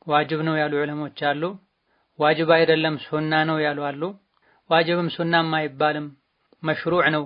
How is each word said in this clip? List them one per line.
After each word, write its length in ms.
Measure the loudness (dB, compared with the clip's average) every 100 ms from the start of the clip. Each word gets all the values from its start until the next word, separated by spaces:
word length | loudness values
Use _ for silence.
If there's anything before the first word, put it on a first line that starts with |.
| -2
ዋጅብ 340 | 0 0 -2
ነው 120 | 0 0
ያሉ 180 | 0 -2
ዑለሞች 420 | -2 -6 -8 -6
አሉ። 200 | -4 -2 -4 -8 _ _ _ _ _ -2
ዋጅብ 300 | 2 2 4
አይደለም 440 | 4 4 2 2 -4
ሱና 320 | -6 -4 -2 0
ነው 140 | 0 0
ያሉ 220 | -2 -2
አሉ። 180 | -6 -6 -8 -10 _ _ _ _ 0
ዋጅብም 380 | 2 2 0 -2
ሱናም 400 | -2 0 2 2
አይባልም፣ 520 | -2 -4 -2 -2 -2 -8 -14 _ _ _ _
መሽሩዕ 420 | -4 -2 0 2 2
ነው። 160 | 0